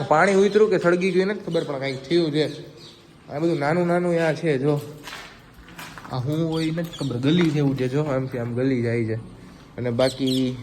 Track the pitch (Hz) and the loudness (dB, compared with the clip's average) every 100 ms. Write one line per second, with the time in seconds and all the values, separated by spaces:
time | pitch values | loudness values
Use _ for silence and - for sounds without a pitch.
0 | 135 151 190 196 202 208 214 185 170 175 | 4 4 6 6 4 4 4 4 2 2
1 | 190 180 190 208 - 165 147 135 135 127 | 2 2 0 -2 -4 -4 -2 -4 -4 -6
2 | - 170 160 151 139 - - - - - | 0 2 2 2 -2 -4 -14 -18 -20 -20
3 | - - - 139 165 151 143 175 175 175 | -20 -20 -12 -4 0 0 0 2 2 2
4 | 175 165 165 147 165 135 143 147 - - | 2 2 2 0 0 2 2 0 -2 -14
5 | - - - - - - - - - - | -16 -16 -16 -20 -20 -20 -20 -18 -16 -16
6 | - 131 131 156 165 160 160 160 165 - | -10 -6 -2 -2 -2 0 -2 -2 -6 -6
7 | 139 120 135 175 165 147 143 131 127 139 | -6 0 2 4 4 2 2 0 0 0
8 | 151 131 131 123 117 120 135 127 117 117 | 0 -2 -2 -4 -4 -2 0 0 0 0
9 | 113 110 - - - - - - 123 117 | -2 -4 -8 -16 -20 -20 -18 -8 -4 2
10 | 131 127 131 131 127 123 | 0 2 0 0 0 -4